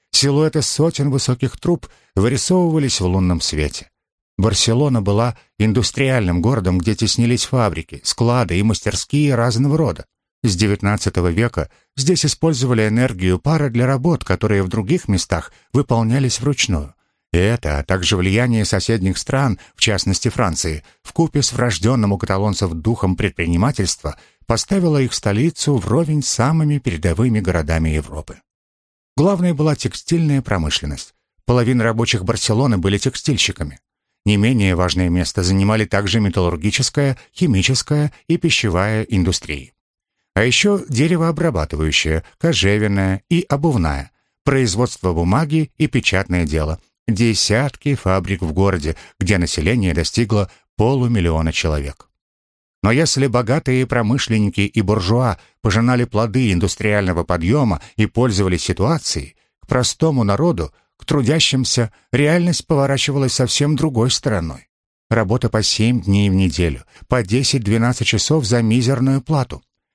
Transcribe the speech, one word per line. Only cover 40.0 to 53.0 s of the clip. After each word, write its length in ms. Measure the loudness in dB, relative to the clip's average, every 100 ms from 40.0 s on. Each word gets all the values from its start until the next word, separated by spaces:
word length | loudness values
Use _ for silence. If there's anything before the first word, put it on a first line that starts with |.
| _ _ _
А 100 | -2
ещё 400 | 0 2 2 0 -2
деревообрабатывающая, 1300 | 0 2 2 0 0 -2 -2 -4 -2 -2 0 0 -2 -4 _
кожевенная 840 | -2 2 2 2 0 0 0 -2 0
и 160 | -2 0
обувная, 640 | 0 0 2 0 -2 -8 _ _ _
производство 680 | 0 2 0 0 -2 -2 -2
бумаги 580 | 0 2 2 2 -2 -2 -2
и 100 | -2
печатное 580 | 0 0 0 0 0 0
дело. 340 | 0 -2 -4 _ _ -4
Десятки 840 | 0 2 2 0 0 0 -4 -2
фабрик 480 | 0 2 0 0 -2
в 100 | -2
городе, 440 | 0 0 0 -4 -6 -12 -4
где 180 | 0 2
население 560 | 0 0 0 2 2
достигло 560 | 0 0 -2 0 0 -2 -6 _ 0
полумиллиона 800 | 0 2 2 2 2 2 0
человек. 560 | -2 -2 -2 -4 -12 _ _ _ _ _ _ _ _
Но 100 | 0
если 360 | 2